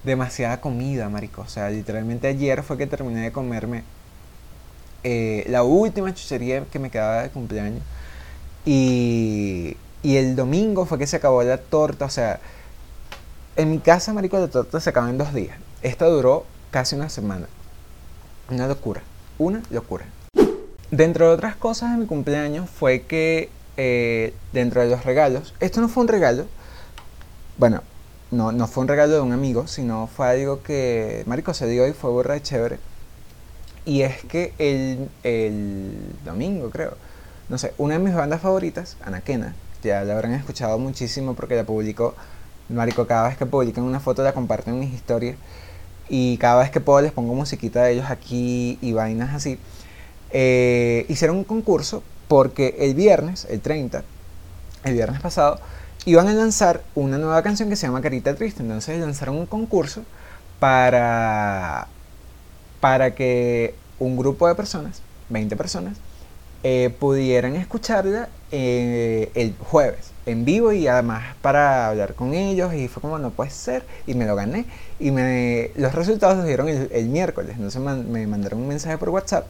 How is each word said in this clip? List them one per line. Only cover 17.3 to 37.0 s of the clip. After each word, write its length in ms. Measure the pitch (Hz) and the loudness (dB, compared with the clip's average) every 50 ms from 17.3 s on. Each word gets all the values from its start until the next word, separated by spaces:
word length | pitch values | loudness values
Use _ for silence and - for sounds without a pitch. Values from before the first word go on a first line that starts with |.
| 95 90 82 - - - - - - - - - - - - - - - - - - - - - | -6 -6 -8 -12 -14 -18 -18 -18 -18 -18 -18 -18 -20 -18 -18 -18 -18 -18 -18 -18 -20 -18 -10 -6
una 180 | 127 123 127 | -4 -4 -2
locura, 360 | 135 139 139 - 117 98 - - - - - - - - | -2 -2 -4 -4 -6 -6 -6 -10 -14 -20 -20 -20 -20 -4
una 240 | - 151 180 202 226 220 - | -2 0 0 0 -4 -6 -6
locura. 360 | - 117 - - - 90 - - - - - - - - - - - - - - - - - - | -8 -8 -6 -6 -10 -10 -10 -14 -18 -18 -20 -2 4 4 4 4 4 -6 -10 -14 -16 -16 -8 -2
Dentro 360 | - 143 160 165 170 165 165 | 4 4 6 6 6 6 8
de 60 | 165 165 | 6 6
otras 220 | 170 202 220 208 | 6 2 -4 -6
cosas 360 | - - 226 226 - 233 233 | -2 -4 -4 -2 -2 -2 -2
de 60 | 240 | 0
mi 80 | 233 226 | 0 0
cumpleaños 640 | - 160 147 135 147 143 147 147 147 147 156 185 175 | -2 -2 -4 -2 0 -2 -2 -2 -2 -4 -4 -6 -8
fue 320 | - - 160 135 127 127 | -6 0 2 2 2 2
que, 480 | - - 160 160 160 160 165 160 - - - - - - - | 0 -4 -2 0 2 2 2 0 -2 -4 -12 -18 -20 -12 -6
eh, 600 | - 135 127 123 120 120 117 117 113 113 110 - - - - - | -2 0 2 2 2 2 0 0 0 -2 -2 -4 -8 -12 -4 0
dentro 280 | 131 123 120 113 123 | 0 0 2 4 4
de 80 | 123 120 | 4 4
los 140 | 123 120 120 | 2 2 0
regalos, 520 | 131 127 147 151 143 127 135 151 - - - | 0 4 4 4 4 4 0 -4 -8 -6 -4
esto 220 | 180 185 - 220 | -2 0 2 2
no 80 | 233 226 | 0 2
fue 140 | 233 254 240 | 2 2 4
un 40 | |
regalo, 380 | 226 220 202 170 131 123 127 170 - - - - - - - - - - - - - - - - - - - - - - | 4 4 4 4 4 4 2 -2 -8 -10 -16 -16 -16 -18 -16 -18 -16 -18 -18 -18 -18 -18 -18 -18 -18 -18 -18 -18 -16 0
bueno, 240 | - - 120 110 - - - - - - - - - - - | 4 4 4 4 2 -2 -10 -18 -18 -18 -18 -20 -20 -10 -2
no, 220 | - 120 110 110 | 0 0 2 2
no 160 | 113 120 120 | 2 0 0
fue 160 | 117 - 131 127 | 0 0 -2 0
un 40 | |
regalo 260 | 135 143 147 147 147 156 | 2 6 6 6 6 6
de 60 | 151 | 4
un 120 | 139 123 120 | 4 2 0
amigo, 340 | 127 139 135 123 117 139 | 0 0 0 0 0 -2
sino 400 | - - - 135 120 113 110 113 113 - | -4 -6 -4 -4 -2 -2 -2 -4 -6 -4
fue 120 | - 139 | -2 2
algo 340 | 123 123 131 139 139 139 139 | 2 2 2 2 0 -2 -4
que, 640 | - - 151 139 131 123 117 113 110 107 110 110 107 | -4 -4 -2 0 0 0 0 0 -2 -4 -4 -6 -4
marico, 300 | - 120 143 - - 170 | -4 -4 -4 -4 -4 -4
se 120 | - 139 | -2 -2
dio 200 | 113 117 123 127 | 0 2 4 4
y 60 | 139 139 | 2 2
fue 180 | - - 131 | -2 -2 0
burda 240 | 120 123 127 - 143 | 0 2 2 0 0
de 80 | 147 - | -2 -4
chévere. 360 | - 139 117 117 120 - - - - - - - - - - - - - - - - - - - - - - - | -4 -2 -2 -2 -2 -4 -6 -10 -14 -14 -14 -16 -16 -18 -20 -20 -20 -20 -20 -20 -20 -18 -16 -16 -16 -16 -12 -6
Y 200 | - 143 139 135 | -2 2 2 2
es 200 | 135 131 - - | 2 0 -6 -12
que 280 | - - 165 175 - - - | -6 -4 -4 -4 -4 -4 -2
el, 500 | 156 143 139 135 131 131 131 127 139 139 - - - | 0 0 2 0 -2 -2 -4 -4 -8 -10 -12 -6 -2
el 760 | 123 117 113 110 107 107 104 104 101 98 98 95 98 104 101 101 95 - - 71 | -2 0 2 0 0 -2 -4 -4 -6 -6 -6 -8 -8 -10 -10 -10 -12 -12 -12 -12
domingo, 460 | 78 82 98 131 185 202 180 131 113 | -8 -6 -4 -4 -4 -4 -4 -6 -6
creo, 260 | - - 160 - - - | -6 -6 -8 -8 -8 -12